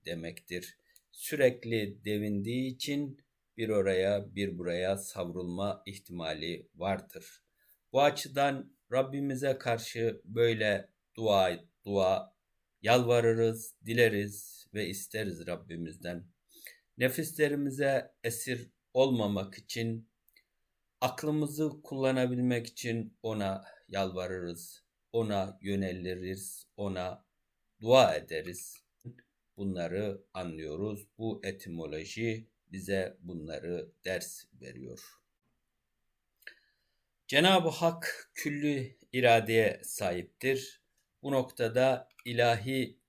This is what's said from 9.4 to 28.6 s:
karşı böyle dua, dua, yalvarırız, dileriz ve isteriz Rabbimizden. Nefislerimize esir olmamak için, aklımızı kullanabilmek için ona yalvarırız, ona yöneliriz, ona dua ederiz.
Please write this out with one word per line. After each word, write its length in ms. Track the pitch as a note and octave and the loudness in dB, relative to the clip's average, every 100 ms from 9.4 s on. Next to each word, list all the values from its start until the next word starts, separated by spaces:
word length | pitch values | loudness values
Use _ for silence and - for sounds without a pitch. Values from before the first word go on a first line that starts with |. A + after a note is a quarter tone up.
| C3+ C3 | 0 0
karşı 640 | B2 A#2 - A#2 A2+ G#2+ - | 0 -2 -2 -2 -2 -2 -4
böyle 640 | A2 A#2 A2+ G#2+ G2 - _ _ - | 4 4 4 2 0 -2 _ _ -2
dua, 500 | A2 G2 F#2 E2+ - _ G2+ | 4 6 4 0 -10 _ -2
dua, 500 | G2 F#2 F#2+ - _ _ _ _ _ | 4 4 2 -2 _ _ _ _ _
yalvarırız, 920 | G#2+ B2 A#2+ A#2+ A2+ A2+ A2+ A2+ - - A2 | 4 4 6 4 6 4 2 0 -8 -12 -2
dileriz 800 | A#2 A#2 G#2 G#2 G2+ - - - | 4 4 4 -4 -8 -16 -20 -10
ve 140 | G2+ F2+ | -6 -6
isteriz 600 | F#2+ - A2 G2+ E2 E2+ | -6 -8 -6 -6 -6 -8
Rabbimizden. 800 | E2+ E2+ E2+ E2 D#2+ F2 F2 F2 _ _ - - - _ - | -8 -8 -10 -10 -10 -10 -10 -12 _ _ -20 -20 -20 _ -2
Nefislerimize 1120 | B2+ C3 D#3+ - D3 C#3+ C#3+ C3+ C#3 C3+ - _ | 0 0 -4 0 0 2 -2 0 2 2 -2 _
esir 460 | A#2 - - A#2 - _ _ | -6 -4 -4 -6 -8 _ _
olmamak 640 | B2+ C3+ B2 G#2 G2+ F#2+ - | 4 4 4 2 0 -4 -10
için, 520 | - A#2+ A2+ A2+ A2+ _ _ _ _ _ _ _ _ - | -10 -4 -4 -4 -10 _ _ _ _ _ _ _ _ -4
aklımızı 800 | B2+ - D3+ D3+ D3 D3 D#3 D3+ | -4 -2 -2 0 0 -2 -2 -4
kullanabilmek 840 | - C3+ C3 C3 B2+ B2 B2 B2 A#2 | -8 0 2 2 2 2 2 0 -2
için 500 | - A#2+ A#2 A2+ _ | -8 -4 -4 -4 _
ona 420 | A2+ G#2+ G2 G2 - - - | -4 -2 -2 -2 -8 -20 -6
yalvarırız, 960 | G2 F#2+ F2+ F2+ F#2 F2 E2+ - - _ _ _ | -2 -2 -2 -4 -4 -6 -8 -12 -20 _ _ _
ona 480 | A#2 A2 G2+ F#2+ - | -2 0 0 -2 -6
yöneliriz, 1040 | G2 G2+ F#2+ F2+ F2+ F#2 F#2 F#2+ - - - - | -2 0 0 -2 -6 -6 -6 -8 -10 -14 -16 -6
ona 480 | G2+ F#2 F2+ F2+ _ _ _ _ _ - | -4 -4 -6 -8 _ _ _ _ _ -4
dua 340 | A2 C3 G#2 D2+ | 6 8 8 4
ederiz. 680 | - D#2+ F2 E2+ | -4 -8 -6 -10